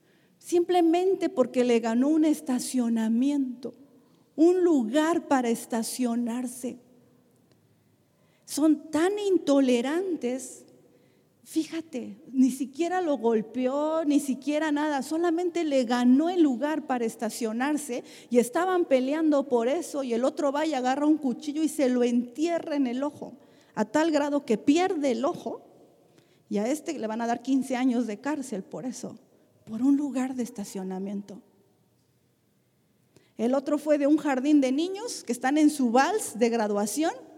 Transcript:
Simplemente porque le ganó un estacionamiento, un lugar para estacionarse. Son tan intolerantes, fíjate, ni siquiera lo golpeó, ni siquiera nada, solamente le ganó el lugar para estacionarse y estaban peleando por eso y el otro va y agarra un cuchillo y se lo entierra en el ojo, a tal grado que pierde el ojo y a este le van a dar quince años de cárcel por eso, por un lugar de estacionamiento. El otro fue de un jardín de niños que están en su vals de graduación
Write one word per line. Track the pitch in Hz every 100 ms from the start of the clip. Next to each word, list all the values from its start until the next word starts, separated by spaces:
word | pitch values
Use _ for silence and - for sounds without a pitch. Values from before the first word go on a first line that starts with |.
| _ _ _ _
Simplemente | - 349 349 359 339 349 381 359 330
porque | - 240 254
le | 247 233
ganó | 226 233 285
un | 320
estacionamiento, | 311 - - 247 - 254 233 226 220 226 277 285 254 233 - - - _ _ _ _
un | - 339 370
lugar | 349 294 214 285 311 339 -
para | 269 233
estacionarse. | 233 - 226 220 - 247 233 233 240 247 - 247 - _ _ _ _ _ _ _ _ _ _ _ _ _ _ _ _
Son | - - 311 294 -
tan | 294 359 415
intolerantes, | 403 370 - 277 262 240 254 330 381 320 240 254 - - - - _ _ _ _ _ _
fíjate, | - 320 311 320 320 254 208 196 311
ni | 254 262
siquiera | 262 247 - 339 370
lo | 339 262
golpeó, | 226 226 208 247 254 277 302 320
ni | 330 285
siquiera | 294 254 - 294 311
nada, | 294 302 277
solamente | 254 320 349 330 359 330
le | 311 269
ganó | 233 247 247 262 330
el | 370
lugar | 302 233 294 311 302
para | 247
estacionarse | 226 - 220 - 220 233 269 302 - 247 - - -
y | 240
estaban | 226 330 370 370 349
peleando | 262 254 302 320 277 277
por | 240 233
eso | 330 - 294
y | 262
el | 226
otro | 262 320 285
va | 277 320
y |
agarra | 269 247 269 294
un | 302
cuchillo | 277 226 - 285
y | 320
se | - 254
lo | 247
entierra | 240 240 240 - 339 330 330
en | 285 254
el | 247
ojo, | 294 - - - - _ _ -
a |
tal | 214 302 330
grado | 302 294 285
que | 285 214
pierde | - 311 370 330 277
el | 226
ojo | 277 - 233 440 - - - _ _ _ _ _ -
y | 208
a | 220
este | 302 349 262
le | 214
van | 220
a | 233
dar | 240
quince | 262 269 254 247
años | 262 233 220
de | 208
cárcel | 277 302 254 196
por | 190 160
eso, | 247 - - - _ _ _ _
por | - 220
un | 262 277
lugar | 294 247 262
de | 254
estacionamiento. | 233 - 202 190 190 185 196 202 202 196 - _ _ _ _ _ _ _ _ _ _ _ _ _ _ _ _ _ _ -
El | 226
otro | 277 277 294
fue | 302 294
de | 285
un | 302
jardín | 294 262 285 294
de | 262
niños | 269 359 392 480 -
que | -
están | 247 254 302
en | 302
su | 302 247
vals | 240 302 427 - 208
de | 233
graduación | 233 208 202 214 285 330 - -